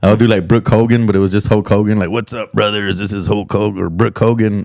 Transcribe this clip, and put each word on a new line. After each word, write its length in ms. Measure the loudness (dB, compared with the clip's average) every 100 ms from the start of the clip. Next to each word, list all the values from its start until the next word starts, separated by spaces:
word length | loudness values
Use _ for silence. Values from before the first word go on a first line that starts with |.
I 60 | 4
would 80 | 4
do, 80 | 4
like, 200 | 2 2
Brooke 200 | 0 2
Hogan, 380 | 2 4 2 2
but 100 | 2
it 40 |
was 120 | 2
just 160 | 0 0
Hulk 200 | 0 2
Hogan. 300 | 0 2 0
Like, 120 | 0
What's 240 | -4 -6
up, 180 | -8 -6
brothers? 480 | -2 0 0 -4 -4
This 120 | -4
is 140 | -4 -2
Hulk 240 | -4 -2
Hogan, 300 | -2 -2 -2
or 80 | -6
Brooke 280 | -2 -2 0
Hogan. 440 | 0 2 0 -2